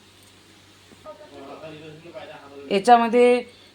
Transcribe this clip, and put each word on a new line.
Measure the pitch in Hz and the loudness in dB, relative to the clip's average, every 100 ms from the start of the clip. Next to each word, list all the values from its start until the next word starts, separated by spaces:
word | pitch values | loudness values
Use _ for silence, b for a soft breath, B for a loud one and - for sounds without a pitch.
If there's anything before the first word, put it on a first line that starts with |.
| - - - - - - - - - - 311 302 - 143 139 - 160 156 156 151 170 160 143 - - 139 139 | -20 -20 -20 -20 -20 -20 -20 -20 -20 -20 -20 -20 -20 -20 -18 -18 -16 -16 -18 -20 -18 -18 -18 -20 -20 -16 -4
याच्यामध्ये | 202 202 240 233 240 247 247 247 b b | 0 6 6 6 2 4 2 -4 b b